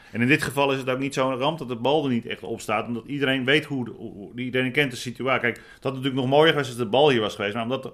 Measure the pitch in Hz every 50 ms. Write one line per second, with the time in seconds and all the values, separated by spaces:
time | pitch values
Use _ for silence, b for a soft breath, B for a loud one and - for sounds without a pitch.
0 | - - - 113 120 123 160 156 151 139 123 139 143 139 135 135 131 131 127 127
1 | 135 139 131 143 135 131 131 120 131 147 165 156 143 120 127 113 117 127 143 160
2 | 147 139 123 117 - - 104 - - - 117 101 - - 110 107 113 113 120 117
3 | 110 - 139 143 135 131 131 135 127 123 139 156 151 - 143 135 120 113 101 -
4 | - 110 87 92 101 87 - 120 123 127 117 127 127 127 117 147 147 135 120 113
5 | - 127 117 - 117 131 131 120 110 120 110 - - - - - - 131 131 131
6 | 127 139 127 131 127 127 135 147 156 165 156 143 139 123 123 113 123 107 104 127
7 | 147 151 135 113 107 101 - - 104 101 104 117 113 113 127 131 131 -